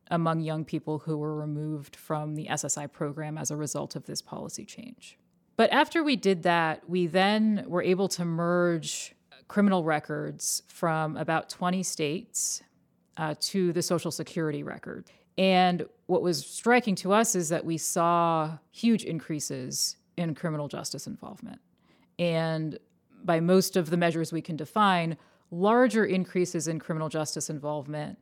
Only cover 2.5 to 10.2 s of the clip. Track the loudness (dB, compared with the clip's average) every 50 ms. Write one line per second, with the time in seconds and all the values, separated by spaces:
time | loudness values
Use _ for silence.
2.5 | -4 -4 -2 -4 -4 -6 -8 -8 -6 -6 -6 -4 -4 -6 -6 -6 -6 -6 -6 -4
3.5 | -4 -4 -4 -4 -4 -6 -6 -6 -8 -10 -10 -10 -10 -10 -10 -10 -10 -10 -10 -10
4.5 | -10 -12 -14 -14 -16 -16 -16 -18 -18 _ -20 -20 -20 _ _ _ _ _ _ _
5.5 | _ 4 4 6 6 4 4 4 2 2 2 2 2 4 4 2 2 4 4 4
6.5 | 4 4 4 2 0 -4 -4 -2 0 0 2 2 4 4 4 4 4 4 4 4
7.5 | 2 2 0 -2 -2 0 2 2 2 2 2 0 -2 -2 -2 -2 -2 0 0 2
8.5 | 4 4 4 4 2 0 -2 -6 -8 -8 -10 -12 -16 _ _ _ -20 -20 _ -2
9.5 | 2 4 4 6 4 4 2 2 0 0 -2 -4 -6 -6